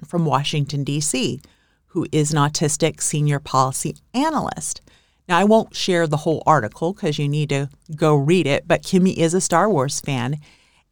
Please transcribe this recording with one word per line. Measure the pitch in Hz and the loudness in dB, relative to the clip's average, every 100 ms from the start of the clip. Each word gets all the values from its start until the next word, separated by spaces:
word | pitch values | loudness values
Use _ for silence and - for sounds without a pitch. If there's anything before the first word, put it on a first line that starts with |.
from | 156 175 | -6 -2
Washington, | 156 131 147 156 139 143 | 0 0 0 -2 -4 -4
D | 139 147 | -4 -2
C, | 151 262 180 127 - _ _ _ _ | -2 -2 -4 -6 -12 _ _ _ _
who | 175 - | -6 -2
is | 151 151 | 0 2
an | 156 | 2
autistic | 143 151 151 - 160 - | 0 0 -2 0 -2 -2
senior | - 151 147 143 | -4 0 0 -2
policy | 151 131 131 - 156 151 _ | 0 0 0 -2 -8 -10 _
analyst. | 240 311 294 - - - - _ _ _ _ - | -2 -2 -2 -4 -6 -10 -12 _ _ _ _ -2
Now, | 175 | 2
I | |
won't | 208 220 220 - | 4 4 2 -4
share | - 175 165 | -2 0 0
the | 147 | 0
whole | 170 151 - | 0 0 2
article | 151 107 - 165 | 2 2 -4 -6
'cause | 196 165 151 | -4 -4 -2
you | 143 | -2
need | 147 151 | -2 -2
to | 139 139 - - | -2 -4 -10 -14
go | 156 160 | 0 2
read | 147 139 185 139 | 4 4 2 2
it, | 143 - | 0 0
but | 156 | -2
Kimmy | - 190 185 | 2 2 2
is | - 160 | 2 0
a | 180 | 0
Star | - 170 208 | 0 2 2
Wars | 175 135 - | 2 -2 -4
fan. | - 131 120 151 - _ _ _ _ | -4 -4 -4 -6 -10 _ _ _ _